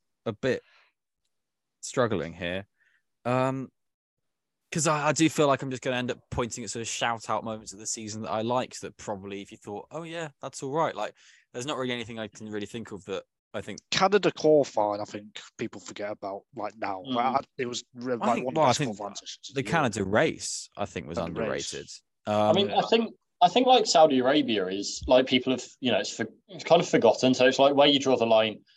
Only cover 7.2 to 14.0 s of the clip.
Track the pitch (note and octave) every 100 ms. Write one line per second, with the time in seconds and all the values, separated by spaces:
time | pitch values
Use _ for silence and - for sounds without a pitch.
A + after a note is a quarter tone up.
7.2 | - A2 A2+ A2 G2 G2 A2 - A2 A2
8.2 | G2+ G#2+ A2+ B2+ - - F#2 - - G2+
9.2 | G2 G2 G2 A2 - G2+ - D3+ E3+ E3+
10.2 | D#3+ - C3 - C#3 D3+ D3 F#2 G#2 -
11.2 | _ _ _ B2 C3 B2+ B2+ A#2+ A#2 A2+
12.2 | A2 - G#2+ G#2+ G2+ A#2+ G#2+ G2+ F2 F#2+
13.2 | - _ _ G#2+ G2 G#2 - -